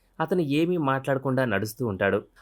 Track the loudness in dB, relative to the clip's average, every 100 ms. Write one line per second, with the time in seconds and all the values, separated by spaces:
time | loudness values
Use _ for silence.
0 | _ -6 -2 -2 0 0 0 0 0 0
1 | 0 -2 0 0 2 0 -2 -4 -4 0
2 | 2 2 -2 _